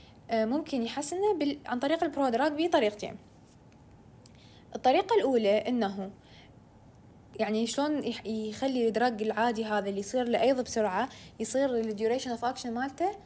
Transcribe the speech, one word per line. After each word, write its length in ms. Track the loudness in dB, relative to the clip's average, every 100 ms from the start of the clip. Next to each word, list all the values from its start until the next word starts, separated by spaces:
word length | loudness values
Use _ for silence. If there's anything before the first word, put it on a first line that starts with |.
| -20 -20 -2
آه، 160 | 0 0
ممكن 380 | -2 -2 -2
يحسنه 500 | -2 0 0 2 2
بال-، 240 | 2 0 -2 -6
عن 140 | -2
طريق 240 | 0 2
البرودراج 640 | 0 2 2 2 2 2 2
بطريقتين. 500 | 4 4 0 -8 -12 -18 -20 -20 -20 -20 -20 -20 -20 -20 -20 -20 -20 -20 -20 -14 0
الطريقة 400 | 4 4 4 2
الأولى 420 | 4 4 4 4
إنه 540 | 2 0 0 -4 -8 -12 -20 -20 -20 -20 -20 -20 -20 -20 -20 -20 -12 -4
يعني 280 | 0 0 0
شلون 360 | 0 0 0
يح-، 220 | -4 -6 -6
يخلي 640 | -6 -6 -4 -2 0 0
الدرج 340 | 2 0 0
العادي 440 | -2 0 0 0 -2
هذا 240 | -2 -2
اللي 100 | -4
يصير 280 | -2 -2 0
له 140 | 2
أيض 200 | 2 2
بسرعة، 480 | 0 0 0 0 -4 -8 -16 -4
يصير 400 | 0 2 2 0
ال 160 | -2 -2
duration 420 | 0 0 -4 -4
of 40 |
action 220 | -4 -4 -6
مالته 460 | -6 -6 -2 -2 -2